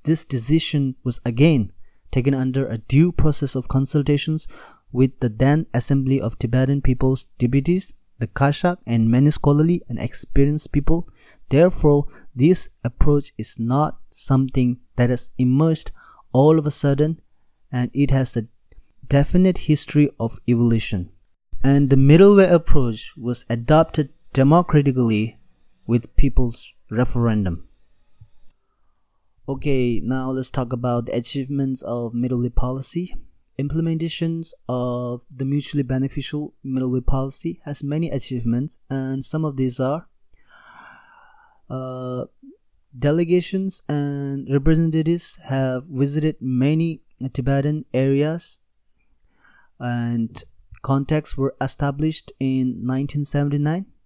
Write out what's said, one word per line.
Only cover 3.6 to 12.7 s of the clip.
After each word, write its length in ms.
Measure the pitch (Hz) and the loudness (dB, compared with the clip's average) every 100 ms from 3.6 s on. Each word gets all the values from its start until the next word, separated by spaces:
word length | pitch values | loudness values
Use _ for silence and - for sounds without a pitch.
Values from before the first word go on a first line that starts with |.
| - | -2
consultations 800 | 131 135 151 139 143 - 156 - - - _ _ | -2 0 -2 0 -2 -2 -6 -8 -16 -20 _ _
with 280 | 123 131 - | 0 0 0
the 100 | 123 | -4
then 380 | 107 131 151 160 | 0 0 0 -2
Assembly 460 | 120 - 139 131 135 | -4 -2 0 0 -2
of 200 | 113 - | -2 -6
Tibetan 420 | 117 127 131 143 | -2 0 0 2
People's 440 | 135 123 131 131 - - | 2 2 2 0 -6 -4
deputies, 560 | 117 139 135 180 - - _ - | 0 0 0 -2 -4 -16 _ -10
the 100 | 113 | -8
Kashak, 500 | - 139 147 180 180 - | 0 0 0 -2 -2 -2
and 220 | 117 113 | 0 2
many 200 | 120 143 | 4 2
scholarly 540 | 147 143 147 160 175 - | 2 2 2 2 0 -4
and 120 | 120 | -8
experienced 720 | 117 - - - 143 151 - | -8 -10 0 4 4 2 -2
people. 360 | 147 139 165 - - _ - - | 0 2 2 0 -14 _ -20 0
Therefore, 580 | 131 180 - 151 143 139 - - 123 | 4 4 4 4 4 0 -8 -12 2
this 340 | 147 180 - | 2 2 -2